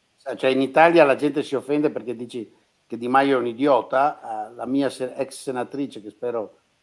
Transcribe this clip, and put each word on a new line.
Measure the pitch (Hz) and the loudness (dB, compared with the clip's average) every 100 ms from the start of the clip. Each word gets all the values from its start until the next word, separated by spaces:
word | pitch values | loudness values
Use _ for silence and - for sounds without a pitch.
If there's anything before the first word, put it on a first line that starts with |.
| _ _ 135 120 | _ _ -12 -2
Cioè, | 131 | 0
in | 131 | 2
Italia | 135 156 170 170 | 2 6 6 8
la | 143 123 | 6 4
gente | 147 143 | 0 -2
si | - 131 | -4 -4
offende | 127 151 151 | -2 0 0
perché | 131 113 117 | -2 -8 -10
dici | 120 120 101 _ _ _ _ | -10 -10 -12 _ _ _ _
che | 113 | -8
Di | 123 | 0
Maio | 131 139 131 | 2 4 2
è | |
un | 120 | 0
idiota. | 117 143 123 - 131 147 - | -2 2 2 2 0 0 -2
Ah, | 117 110 107 | -10 -10 -10
la | 120 117 | -10 -4
mia | 139 135 | -2 -2
se-, | - 127 - | -4 -10 -6
ex | 131 - | -8 -8
senatrice, | - 123 120 139 139 110 | -10 -8 -8 -8 -8 -10
che | 101 | -18
spero | - 120 117 98 _ _ _ | -10 -6 -6 -8 _ _ _